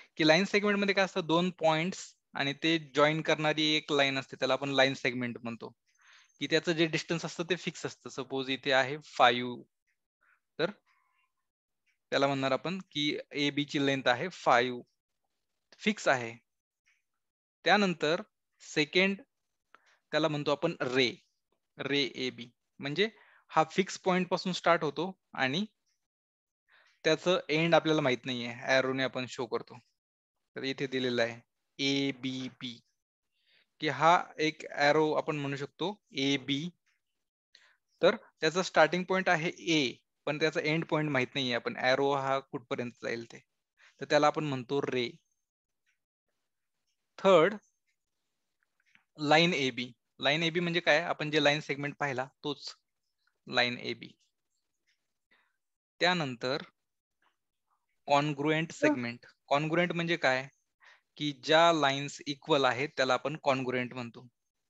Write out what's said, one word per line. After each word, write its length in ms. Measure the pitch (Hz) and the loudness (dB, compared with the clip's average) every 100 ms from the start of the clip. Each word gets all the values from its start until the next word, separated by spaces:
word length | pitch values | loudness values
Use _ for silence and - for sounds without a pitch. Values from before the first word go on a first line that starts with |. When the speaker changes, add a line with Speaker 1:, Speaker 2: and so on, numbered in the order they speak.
| - - | -14 0
Speaker 1:
की 100 | 156 | 4
लाईन 180 | 160 196 | 4 4
सेगमेंट 340 | 208 208 202 | 0 0 0
मध्ये 160 | 202 196 | 0 0
काय 100 | 190 | 0
असतं? 160 | 196 160 | -2 0
दोन 220 | 160 180 | 2 2
पॉइंट्स 680 | - 160 156 175 - - - _ | 0 0 2 -2 -6 -14 -20 _
आणि 200 | - 139 143 | -6 -4 -2
ते 280 | 160 165 147 139 | 0 0 0 4
जॉईन 260 | 147 156 | 4 4
करणारी 420 | 156 147 151 151 | 0 0 0 0
एक 280 | 156 156 - | 0 0 0
लाईन 280 | 147 139 135 | 2 2 0
असते, 160 | 135 135 | -6 -4
त्याला 180 | 131 | -2
आपण 160 | 131 139 | 0 0
लाईन 240 | 135 135 | 2 2
सेगमेंट 440 | 135 135 123 123 117 | 2 -4 -4 -6 -8
म्हणतो. 260 | 120 113 113 - _ _ _ - _ _ | -10 -10 -14 -18 _ _ _ -20 _ _
की 80 | 147 | -2
त्याचं 240 | 160 180 | 0 0
जे 160 | 160 165 | 0 0
डिस्टन्स 380 | 156 - 165 160 | 0 -4 -6 -6
असतं 180 | - | -8
ते 120 | 170 175 | -4 -4
फिक्स 300 | - - 143 | -6 -8 -10
असतं. 240 | - 123 | -10 -12
सपोज 400 | - 127 135 131 | -12 -6 -6 -4
इथे 220 | 131 143 | -4 2
आहे 260 | 131 131 151 | 2 2 -4
फाईव्ह, 680 | - - 123 123 123 123 - _ _ _ _ _ _ _ _ - | -8 4 4 4 -2 -8 -16 _ _ _ _ _ _ _ _ -4
तर 120 | 170 - _ _ _ _ _ _ _ _ _ _ _ _ _ | -4 -4 _ _ _ _ _ _ _ _ _ _ _ _ _
त्याला 180 | 135 139 | 0 2
म्हणणार 240 | 139 135 | 0 0
आपण 280 | 131 156 190 - | -2 -4 -8 -8
की 260 | 151 147 147 - | -4 -4 -4 -8
एबी 340 | 143 143 143 147 | -4 -2 -2 -4
ची 200 | 151 139 | 0 0
लेंथ 220 | 135 127 | 2 2
आहे 220 | 120 180 | 0 -2
फाईव्ह, 520 | - 165 123 127 123 - _ _ _ _ _ _ _ _ - | -2 2 4 2 -4 -12 _ _ _ _ _ _ _ _ -6
फिक्स 300 | 208 214 - | -4 -2 0
आहे. 280 | 131 117 117 _ _ _ _ _ _ _ _ _ _ _ _ 165 | 0 -2 -12 _ _ _ _ _ _ _ _ _ _ _ _ 2
त्यानंतर 560 | 196 196 165 151 175 214 _ _ _ | 4 2 0 -2 -2 -6 _ _ _
सेकंड, 640 | - - 147 185 196 196 - _ _ _ _ _ _ _ _ | -6 -2 0 2 2 -2 -10 _ _ _ _ _ _ _ _
त्याला 160 | 151 160 | -2 0
म्हणतो 240 | 147 147 | 0 -2
आपण 240 | 143 165 165 | 0 -2 -2
रे, 340 | 135 127 120 - _ _ _ _ _ - | -2 2 0 -2 _ _ _ _ _ -12
रे 340 | 131 143 139 - | -4 -2 -2 -4
एबी. 340 | 127 117 120 _ _ - | -8 -8 -16 _ _ -14
म्हणजे 300 | 139 147 220 - _ _ _ | -8 -2 -4 -4 _ _ _
हा 160 | - | 0
फिक्स 360 | 156 - 190 - | 2 0 -2 -4
पॉइंट 280 | 196 180 180 | 0 0 0
पासून 260 | 180 190 | -2 -4
स्टार्ट 300 | 175 175 170 | -2 2 2
होतो 380 | 156 143 185 - _ | 0 -4 -8 -10 _
आणि 320 | - 131 151 214 _ _ _ _ _ _ _ _ _ _ _ _ _ | -4 -2 -2 -6 _ _ _ _ _ _ _ _ _ _ _ _ _
त्याचं 360 | 160 156 180 185 - | 0 2 2 0 0
एंड 260 | 151 165 160 | 0 4 4
आपल्याला 260 | 156 156 | 4 2
माहित 160 | 143 127 139 | 0 -2 -4
नाहीये, 300 | 123 120 120 131 131 | -8 -8 -8 0 2
arrow-ने 240 | 131 131 | 2 -2
आपण 220 | 127 131 127 | -4 -6 -8
शो 200 | - 117 | -8 -6
करतो. 340 | 117 - 120 _ _ _ _ _ _ _ - | -6 -8 -18 _ _ _ _ _ _ _ -10
तर 80 | |
इथे 240 | 135 131 139 | -8 -6 -4
दिलेलं 340 | 131 127 120 | -2 -2 0
आहे 200 | 117 117 - _ _ - | -2 -4 -18 _ _ -6
एबीपी, 960 | 139 139 139 131 131 131 127 127 127 117 _ _ _ _ _ _ _ _ _ _ | -2 0 -2 -4 -8 -6 -10 -12 -14 -14 _ _ _ _ _ _ _ _ _ _
की 80 | 151 | -4
हा 360 | 131 160 170 - - | 2 4 4 2 -4
एक 280 | 156 151 - - | -4 -4 -10 0
arrow 380 | 143 147 156 143 | 2 4 2 0
आपण 180 | 151 151 | -2 -4
म्हणू 200 | 139 139 | -6 -6
शकतो 480 | 139 - 170 208 _ | -10 -6 -8 -8 _
एबी. 580 | - 139 139 127 139 175 - _ _ _ _ _ _ _ _ _ _ _ _ | -4 0 0 -2 -4 -6 -12 _ _ _ _ _ _ _ _ _ _ _ _
तर 140 | 170 - | 2 2
त्याचा 460 | - _ 156 170 | -6 _ -2 -2
स्टार्टिंग 420 | 180 175 156 180 | 0 4 4 2
पॉइंट 260 | 180 185 185 | -2 -2 0
आहे 200 | 170 165 | 0 -2
ए, 440 | - 196 160 127 127 _ _ - | -6 -2 0 0 -4 _ _ -8
पण 140 | 147 | -2
त्याचा 200 | 156 156 | -2 -2
एंड 240 | 151 160 160 | -2 -2 -2
पॉइंट 240 | 160 151 | -2 0
माहित 180 | 135 123 143 | -2 -2 -2
नाहीये 200 | 127 117 | -2 -4
आपण, 220 | 123 101 | -4 -2
arrow 380 | 123 131 139 139 | 0 2 2 0
हा 240 | 135 135 | -2 -4
कुठपर्यंत 520 | - 143 123 127 120 - | -4 -14 -8 -8 -8 -10
जाईल 280 | 123 117 117 | -8 -8 -10
ते, 120 | 135 _ _ _ _ _ _ | -18 _ _ _ _ _ _
तर 40 | 139 | -2
त्याला 220 | 151 147 | 2 4
आपण 160 | 151 | 2
म्हणतो 380 | 156 131 120 139 | -2 -4 -4 -4
रे. 300 | 139 127 120 160 _ _ _ _ _ _ _ _ _ _ _ _ _ _ _ _ _ _ _ - | -2 -2 -4 -8 _ _ _ _ _ _ _ _ _ _ _ _ _ _ _ _ _ _ _ 0
थर्ड, 380 | 190 180 170 208 - _ _ _ _ _ _ _ _ _ _ _ _ _ _ - | 6 6 6 0 -12 _ _ _ _ _ _ _ _ _ _ _ _ _ _ -6
लाईन 340 | 147 156 170 | 4 6 6
एबी. 380 | 156 131 120 123 - _ - | 2 -2 -2 -8 -12 _ -4
लाईन 240 | 131 151 | 0 2
एबी 160 | 165 165 | 0 0
म्हणजे 200 | 175 170 | -2 0
काय? 220 | 170 151 | 4 2
आपण 300 | 175 - 151 | 2 -4 0
जे 120 | 151 | 2
लाईन 160 | 147 147 | 4 2
सेगमेंट 360 | - 139 143 - | -2 -6 -6 -6
पाहिला 320 | 143 127 135 _ | -4 -4 -6 _
तोच 320 | 151 139 - - _ _ _ _ _ _ - | -10 -10 -12 -18 _ _ _ _ _ _ -4
लाईन 300 | 127 123 123 | 0 0 -2
एबी. 340 | 120 117 - - _ _ _ _ _ _ _ _ _ _ _ _ _ _ _ _ _ - | -8 -10 -14 -20 _ _ _ _ _ _ _ _ _ _ _ _ _ _ _ _ _ 0
त्यानंतर 580 | 170 180 143 120 127 147 - _ _ _ _ _ _ _ _ _ _ _ _ _ - | 2 2 -2 -4 -4 -4 -8 _ _ _ _ _ _ _ _ _ _ _ _ _ 0
कॉन्ग्रुएंट 640 | 143 151 139 143 156 165 | 2 2 0 0 0 -2
Speaker 2:
हो. 40 | - | -2
Speaker 1:
सेगमेंट. 500 | 151 135 120 120 - _ - | 0 0 -4 -10 -18 _ -4
कॉन्ग्रुएंट 440 | 139 156 165 180 | -2 0 0 0
म्हणजे 260 | 170 170 170 | -2 -2 0
काय? 300 | 135 131 139 _ _ _ - _ _ - | 2 0 -4 _ _ _ -20 _ _ -8
की 140 | 147 135 | -6 -6
ज्या 300 | 120 156 170 | 4 6 6
लाईन्स 480 | 165 139 139 143 - - | 6 2 0 -6 -10 -12
इक्वल 380 | 139 - 151 127 | -10 0 2 4
आहेत 240 | 120 151 - | 2 -2 -2
त्याला 160 | 131 | 0
आपण 240 | 127 139 151 | 0 -2 -2
कॉन्ग्रुएंट 500 | 147 135 127 123 123 | 0 0 0 -4 -4
म्हणतो, 340 | 127 117 123 123 _ _ _ | -8 -12 -14 -20 _ _ _